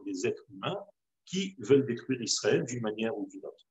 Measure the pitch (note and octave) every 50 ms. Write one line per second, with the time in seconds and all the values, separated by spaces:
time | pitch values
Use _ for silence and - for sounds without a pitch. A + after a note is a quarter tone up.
0 | - - C#3 C3+ A#2+ A2+ - - - - G2 F#2+ A2 C#3+ F#3+ G#3 G3+ - _ _
1 | _ _ _ _ _ - F3+ F#3+ G3 F#3+ - - - A2 C#3 C#3 B2 A#2+ A#2 A#2
2 | - - C3 A#2+ A2+ - - - - G#2+ B2+ E3+ D#3 B2 B2 A#2+ A2+ G#2+ G#2+ A2
3 | A2 A2+ G#2 G#2 G2 F#2+ - F#2+ - D2 - - _ _